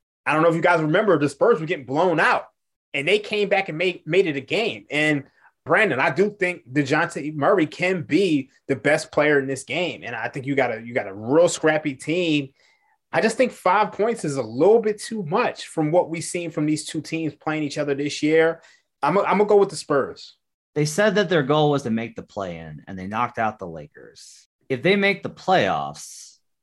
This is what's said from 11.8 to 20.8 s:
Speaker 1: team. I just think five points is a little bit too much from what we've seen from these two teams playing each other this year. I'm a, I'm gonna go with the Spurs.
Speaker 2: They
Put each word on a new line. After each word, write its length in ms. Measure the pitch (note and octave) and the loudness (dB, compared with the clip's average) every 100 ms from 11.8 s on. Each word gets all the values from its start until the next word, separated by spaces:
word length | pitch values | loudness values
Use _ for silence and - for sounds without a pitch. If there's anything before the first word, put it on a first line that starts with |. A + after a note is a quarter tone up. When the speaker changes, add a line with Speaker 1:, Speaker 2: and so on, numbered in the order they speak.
| D#3 | -2
Speaker 1:
team. 560 | B2+ D3+ F3 E3+ D3 C3+ _ _ _ _ _ _ | -8 -6 -2 0 -2 -4 _ _ _ _ _ _
I 100 | E3 | 0
just 160 | A3 A3+ | 0 2
think 140 | B3 | -2
five 400 | - - G3+ G3+ | 0 2 2 0
points 340 | - A3 A3 D#3 | -2 -2 -2 -4
is 120 | C3+ | -4
a 40 | |
little 380 | A2 A#2+ F3+ A3+ | -4 2 4 6
bit 200 | G#3+ G#3 | 2 -4
too 220 | - A3 | -8 -8
much 440 | D3+ G3+ G#3 - - | -4 0 -2 -4 -8
from 240 | E3 D3+ | -2 2
what 180 | F3 D3+ | 2 0
we've 140 | E3 | -4
seen 260 | D3+ F3 E3+ | -8 -8 -6
from 160 | D#3+ D3+ | -4 -2
these 200 | D3+ - | -2 -4
two 160 | D#3+ | -10
teams 340 | - E3 D#3 - | -6 -6 -6 -6
playing 260 | D#3 D#3 | -6 -4
each 160 | D3 D#3 | -4 -4
other 160 | D3 | -4
this 300 | C3+ C#3+ - | -4 -4 -2
year. 400 | D3+ D#3+ E3 E3 _ _ _ - | 2 4 4 0 _ _ _ -4
I'm 140 | C#3+ F#3+ | 0 2
a, 40 | |
I'm 160 | D3 F#3+ | 2 2
gonna 80 | G#3 | 6
go 120 | G3+ | 6
with 120 | G3 | 4
the 60 | - | -2
Spurs. 640 | - C#3+ F#2+ - - _ _ _ _ | -2 0 0 -6 -20 _ _ _ _
Speaker 2:
They 100 | D3+ | -2